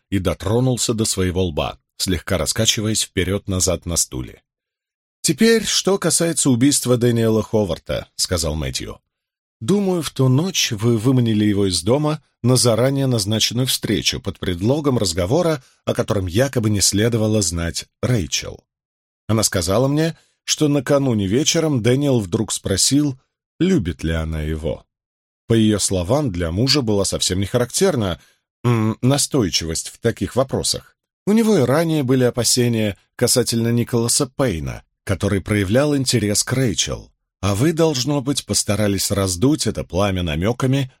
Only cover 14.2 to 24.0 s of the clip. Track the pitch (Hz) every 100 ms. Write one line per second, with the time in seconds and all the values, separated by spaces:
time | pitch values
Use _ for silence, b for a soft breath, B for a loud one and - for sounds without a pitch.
14.2 | - - 98 87 104 147 147 120 98 85
15.2 | 90 156 170 147 b b - 117 117 107
16.2 | 92 92 139 131 110 104 - 92 117 113
17.2 | 107 110 90 85 85 - - _ - 120
18.2 | 76 - - - _ _ _ _ _ _
19.2 | - 110 104 95 85 104 135 147 160 160
20.2 | b b - - 151 143 131 143 139 110
21.2 | 95 120 156 165 156 135 110 131 143 123
22.2 | 92 107 107 - - 95 - 143 147 131
23.2 | _ _ _ _ 175 175 87 78